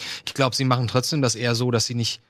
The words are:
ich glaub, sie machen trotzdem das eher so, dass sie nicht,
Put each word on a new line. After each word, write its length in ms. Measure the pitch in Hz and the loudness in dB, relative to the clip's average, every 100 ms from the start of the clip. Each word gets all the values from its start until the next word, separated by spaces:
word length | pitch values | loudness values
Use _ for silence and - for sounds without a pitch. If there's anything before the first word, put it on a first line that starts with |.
| - - - | -6 -10 -8
ich 80 | |
glaub, 200 | - 135 | 0 0
sie 100 | - 131 | 2 2
machen 220 | 123 120 | 2 2
trotzdem 320 | 127 - 156 | 0 0 0
das 140 | 127 110 | 0 0
eher 200 | 120 117 | 0 0
so, 160 | 123 | 2
dass 140 | 117 - | 2 0
sie 100 | 120 | -2
nicht, 260 | 113 - | -2 -4